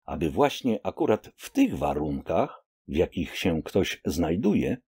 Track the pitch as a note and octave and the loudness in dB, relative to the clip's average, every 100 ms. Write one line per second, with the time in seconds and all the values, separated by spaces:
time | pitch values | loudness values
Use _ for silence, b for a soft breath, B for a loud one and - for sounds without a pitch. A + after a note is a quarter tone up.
0 | - D2+ D#2+ G2+ C#3+ - B2+ G#2+ F#2+ - | -10 -2 -2 2 0 2 -2 -2 -4 -2
1 | D3+ G#2+ - _ - - C4 C3+ C#3+ C#3+ | 0 0 -2 _ -6 2 2 2 -2 -2
2 | D3+ C#3 - F2 C3+ - _ _ - C#2+ | -4 -4 -2 0 0 -6 _ _ -4 0
3 | F2 - D2+ - F#2+ D#2+ - G2+ F2+ - | 0 0 -6 -2 0 0 0 0 0 -2
4 | G#2 - E2 F2 G#3 A#3 - - _ | -4 -2 0 2 2 2 2 -2 _